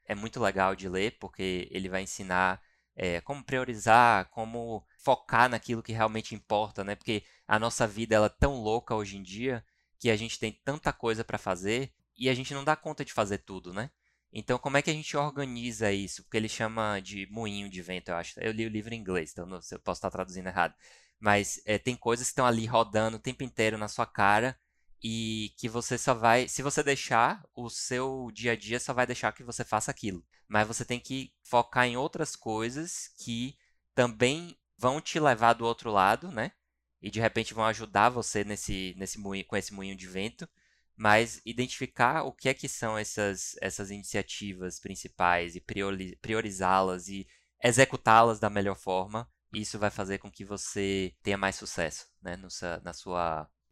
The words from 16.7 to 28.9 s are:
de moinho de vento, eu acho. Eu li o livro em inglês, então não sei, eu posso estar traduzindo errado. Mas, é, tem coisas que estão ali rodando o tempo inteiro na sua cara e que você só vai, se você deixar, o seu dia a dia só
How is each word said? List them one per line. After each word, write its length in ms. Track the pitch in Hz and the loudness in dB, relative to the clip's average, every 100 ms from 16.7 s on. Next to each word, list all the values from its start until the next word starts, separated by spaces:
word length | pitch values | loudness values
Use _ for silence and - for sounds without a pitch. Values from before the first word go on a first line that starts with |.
| 113 107 101 | 0 -2 -2
de 260 | 95 101 95 | -4 -10 -10
moinho 400 | 107 110 101 101 | -6 -6 -6 -8
de 100 | 90 | -10
vento, 300 | 85 92 - | -8 -8 -4
eu 60 | 85 | -6
acho. 220 | 85 - | -6 -6
Eu 140 | 110 | -4
li 140 | 110 113 | -2 -4
o 20 | |
livro 240 | 107 110 | -4 -6
em 60 | 117 | -10
inglês, 340 | 95 92 80 | -4 -4 -4
então 140 | - 90 | -10 -12
não 160 | 90 | -12
sei, 140 | - 95 | -12 -10
eu 40 | |
posso 180 | - 90 | -6 -4
estar 120 | 95 | -4
traduzindo 380 | 92 92 92 92 | -4 -8 -8 -8
errado. 260 | 92 82 - - - _ _ | 0 -2 -2 -20 -20 _ _
Mas, 440 | 107 104 101 - | 4 4 2 -6
é, 140 | - 104 | -2 -2
tem 180 | - 123 | 0 -4
coisas 300 | 117 120 127 | 0 0 -2
que 60 | |
estão 120 | - | 2
ali 220 | 127 113 113 | 2 4 2
rodando 500 | 117 110 107 113 113 | 2 2 2 0 -2
o 40 | |
tempo 220 | - 123 | -8 -8
inteiro 360 | 127 - 110 107 | -8 0 0 2
na 100 | 104 | -6
sua 160 | - | -4
cara 540 | 117 - 101 104 127 127 _ _ _ - | -4 4 6 6 4 -2 _ _ _ -12
e 520 | 113 113 110 110 107 - | -6 -4 -2 -4 -6 -8
que 120 | 120 | -6
você 280 | 117 - 123 | -4 -2 -2
só 160 | - | 2
vai, 360 | 120 117 120 127 | 4 6 6 4
se 120 | - | -2
você 220 | 139 143 | -2 0
deixar, 600 | 147 135 - 120 127 202 - | 2 0 2 4 4 2 -10
o 160 | - 120 | -14 -10
seu 600 | - - 123 131 131 120 | -8 -4 -2 -2 -4 -8
dia 180 | 104 117 | -4 -2
a 40 | 113 | -2
dia 220 | 104 120 | -2 -4
só 140 | - | -2